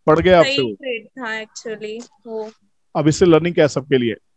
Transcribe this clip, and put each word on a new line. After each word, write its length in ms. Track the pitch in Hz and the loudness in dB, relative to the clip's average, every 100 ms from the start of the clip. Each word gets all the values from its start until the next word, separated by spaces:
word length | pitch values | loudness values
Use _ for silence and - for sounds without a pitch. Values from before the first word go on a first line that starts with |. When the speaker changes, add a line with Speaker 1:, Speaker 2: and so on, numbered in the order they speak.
| - | 0
Speaker 1:
पड़ 140 | 160 | 2
गया 200 | 170 175 | 4 4
आपसे 120 | 156 | 4
Speaker 2:
सही 100 | 277 | 0
Speaker 1:
वो। 120 | 123 | -4
Speaker 2:
ट्रेड 340 | 101 262 226 220 | -8 -10 -12 -12
था 360 | 254 233 220 | -14 -10 -10
actually 680 | 214 - 233 214 214 220 240 _ 233 | -12 -16 -14 -12 -12 -14 -16 _ -14
वो। 240 | 220 214 - _ _ _ 170 | -12 -12 -18 _ _ _ -2
Speaker 1:
अब 120 | 151 | -2
इससे 180 | 151 180 | 2 4
लर्निंग 300 | 156 170 170 | 4 2 0
क्या 80 | |
है 60 | 151 | 0
सबके 280 | 160 143 135 | -2 -2 -2
लिए? 180 | 117 104 _ | -2 -6 _